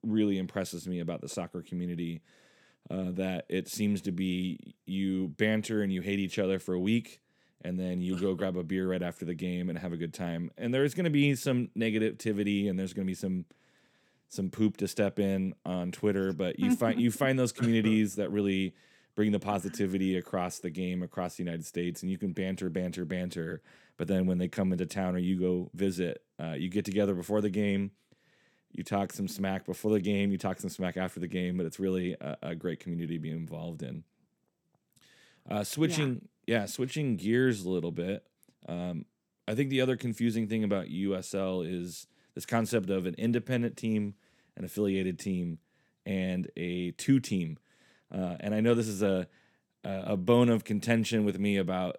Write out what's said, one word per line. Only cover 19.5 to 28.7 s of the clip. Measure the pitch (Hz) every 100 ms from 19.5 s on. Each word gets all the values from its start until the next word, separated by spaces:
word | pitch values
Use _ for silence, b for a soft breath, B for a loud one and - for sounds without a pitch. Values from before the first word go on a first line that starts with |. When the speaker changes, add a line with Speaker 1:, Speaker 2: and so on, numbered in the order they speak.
| 101 92 - 98 95 95 92
Speaker 1:
across | 87 95 90 -
the | 90
game, | 80 92 90
across | 87 - 90 -
the |
United | 90 82 78
States, | 87 87 82
and | 92
you | 92
can | 98
banter, | 87 92 92 92
banter, | 85 90 87
banter. | 85 90 90 87 82 80 b b b _
But | 85
then | 95 92
when | 90
they | 90
come | - 95
into | 87 87
town | 98 92
or | 90
you | 90 92
go | 92 90 90
visit, | 85 98 90 87 - _ -
uh, | 80 73
you | 87
get | 98 101
together | 98 101
before | 90 87 107
the | 104
game, | 95 101 98 98 b b b b b b b b